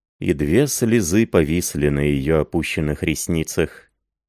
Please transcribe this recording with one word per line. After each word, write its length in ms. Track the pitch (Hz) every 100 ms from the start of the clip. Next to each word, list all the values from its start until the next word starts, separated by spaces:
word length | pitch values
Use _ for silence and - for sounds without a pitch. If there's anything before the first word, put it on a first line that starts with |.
| _ -
И 140 | 95
две 340 | 82 - 92 143
слезы 580 | - 113 117 82 104 113
повисли 640 | 90 73 87 - 76 71
на 140 | 71
её 400 | 73 71 67 80
опущенных 600 | 71 85 - - 76 73
ресницах. 840 | 80 76 - 82 78 - 78 - _ _ _ _